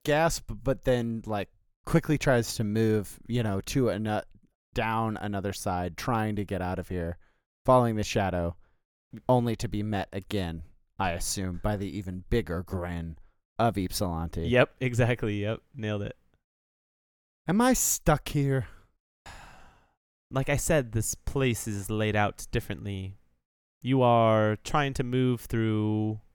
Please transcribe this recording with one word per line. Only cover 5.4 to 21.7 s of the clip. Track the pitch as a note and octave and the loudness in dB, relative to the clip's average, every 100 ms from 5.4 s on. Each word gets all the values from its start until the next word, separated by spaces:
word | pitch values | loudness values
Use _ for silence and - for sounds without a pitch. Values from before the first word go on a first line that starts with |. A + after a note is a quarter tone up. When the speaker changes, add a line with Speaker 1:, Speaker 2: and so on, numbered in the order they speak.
| F#2+ | -4
Speaker 1:
side, | G2 G2+ F2+ F2+ E2 | -4 -4 -2 -2 -4
trying | - A2+ G#2+ G#2 | -2 0 0 -2
to | |
get | G2 F#2+ | -4 -4
out | F2+ F#2 | -2 -4
of | F2+ | -4
here, | F2+ E2+ E2+ - _ _ _ - | -4 -4 -6 -14 _ _ _ 4
following | B2+ A#2+ G#2+ | 4 4 0
the | |
shadow, | G#2 A2+ G2 F2 E2+ - _ _ _ _ _ A2 - | 0 0 0 0 -2 -4 _ _ _ _ _ -10 2
only | B2+ A#2+ A2+ | 2 2 -2
to | G2 | -4
be | G#2 | -4
met | G#2+ G2+ - | -2 -2 -4
again, | G2 - G#2 F2 E2 D2+ - _ - | -8 -4 -4 -2 -6 -12 -20 _ -4
I | F#2+ | -2
assume, | E2+ - - F#2 F2 | -2 -4 -4 -4 -4
by | G#2 G#2+ | -2 -2
the | G2 F2+ | -4 -6
even | F#2+ F#2 - | -8 -10 -2
bigger | A#2+ - F2 | -2 0 -6
grin | F#2 F#2+ F2 E2+ E2 D#2+ - _ _ - | -4 -6 -4 -6 -8 -12 -18 _ _ 0
of | A#2 G2 | 0 2
Ypsilanti. | F2+ - F#2+ E2 E2 - E2+ | -4 -2 -2 -2 -4 -4 2
Speaker 2:
Yep, | B2 C3+ _ | 4 4 _
exactly, | B2+ A#2+ A#2+ A#2+ A2+ G#2 | -4 2 2 2 -2 -2
yep. | G2+ A2 - | -4 -6 -10
Nailed | C3 G#2+ G#2 | -8 -4 -4
it. | G#2 - _ _ _ _ _ _ _ _ _ _ _ _ - | -6 -10 _ _ _ _ _ _ _ _ _ _ _ _ -2
Speaker 1:
Am | F#3+ | 2
I | B3+ | 4
stuck | B3+ - - - D3 - | 4 2 0 2 2 0
here? | D3 C#3 C3+ - - _ _ _ _ - - - - - _ _ _ _ _ _ | -2 0 0 -2 -12 _ _ _ _ -20 -18 -20 -20 -20 _ _ _ _ _ _
Speaker 2:
Like | C3 C3+ | -4 0
I | C#3+ | 0
said, | - D#3+ A#2+ | 2 2 2
this | A2 G#2 | -2 -4
place | - - C#3 C3 A2+ | -4 -4 0 0 0
is | - | -4